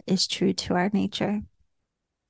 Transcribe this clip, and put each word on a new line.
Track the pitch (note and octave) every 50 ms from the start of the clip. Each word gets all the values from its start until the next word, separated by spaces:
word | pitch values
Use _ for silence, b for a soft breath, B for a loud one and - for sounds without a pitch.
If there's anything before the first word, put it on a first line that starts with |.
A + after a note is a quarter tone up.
| -
is | - F#3 F#3 -
true | - - - G3 F#3+ F#3
to | - - - E3+
our | F3 F3+ G#3 G#3
nature. | G3 F#3+ G3 - - A3 G#3 G#3 G#3+ G#3 - _ _ _ _ _ _ _ _ _ _ _ _ _ _ _